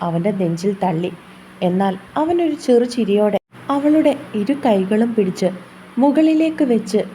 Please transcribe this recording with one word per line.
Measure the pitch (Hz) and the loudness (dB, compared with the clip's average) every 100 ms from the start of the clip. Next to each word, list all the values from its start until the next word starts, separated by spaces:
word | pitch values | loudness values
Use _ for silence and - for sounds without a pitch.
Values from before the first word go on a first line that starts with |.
അവൻ്റെ | 175 170 196 | -4 -2 -2
നെഞ്ചിൽ | 196 170 170 190 | -2 -2 -2 -2
തള്ളി. | 190 185 160 175 170 - - - - | -2 -2 -2 -4 -8 -18 -20 -20 -4
എന്നാൽ | 185 180 196 185 - 277 | -2 0 0 -4 -6 -4
അവനൊരു | 320 349 330 294 | -2 0 0 -2
ചെറു | - 240 247 | 2 2 2
ചിരിയോടെ | 247 196 202 208 196 _ - - | -2 0 2 2 -2 _ -12 -4
അവളുടെ | 277 294 311 294 - - 214 | 0 2 4 2 0 -4 -4
ഇരു | 208 | -2
കൈകളും | 277 247 196 190 214 240 | 0 0 0 2 0 0
പിടിച്ച് | 226 185 - 180 185 - - - - | 0 -2 0 -4 -4 -14 -20 -10 0
മുകളിലേക്ക് | 277 277 320 311 320 320 | 2 4 4 2 0 0
വെച്ച് | 262 226 - 208 - | 0 0 0 -2 -2